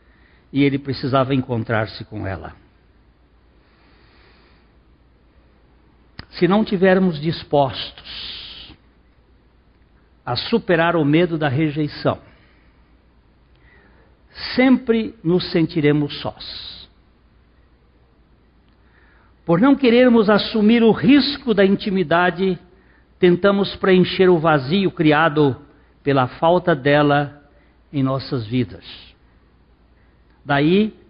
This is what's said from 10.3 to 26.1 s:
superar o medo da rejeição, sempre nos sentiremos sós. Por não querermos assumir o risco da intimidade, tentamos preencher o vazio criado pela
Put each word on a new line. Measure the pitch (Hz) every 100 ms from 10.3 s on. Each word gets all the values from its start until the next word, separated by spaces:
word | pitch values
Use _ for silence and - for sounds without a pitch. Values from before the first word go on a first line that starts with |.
| 120
superar | - 233 - 165 165 170
o | 143
medo | 160 175 160
da | 147
rejeição, | 127 156 151 147 - 135 98 - _ _ _ _ _ _ _ _ _ _ _ _ _ _ _ _ _ _ _ _ - -
sempre | 247 262 247 240 226 220 -
nos | 165 180 -
sentiremos | 170 160 165 147 151 143 -
sós. | 117 - - - - - - _ _ _ _ _ _ _ _ _ _ _ _ _ _ _ _ _ _ _ _ _ _ _ _ _ -
Por | 170
não | 269 269
querermos | 247 240 254 233 202
assumir | 202 - 220 208 233
o | 226
risco | - 202 285 - - 240
da | 202
intimidade, | 190 196 214 190 147 170 180 175 190 175 - _ _ _ _ _
tentamos | 180 175 202 196 190 -
preencher | 190 185 175 - 185
o | 170
vazio | 160 151 127 196 185
criado | - 156 147 165 151 143 117 - _ _ _
pela | 143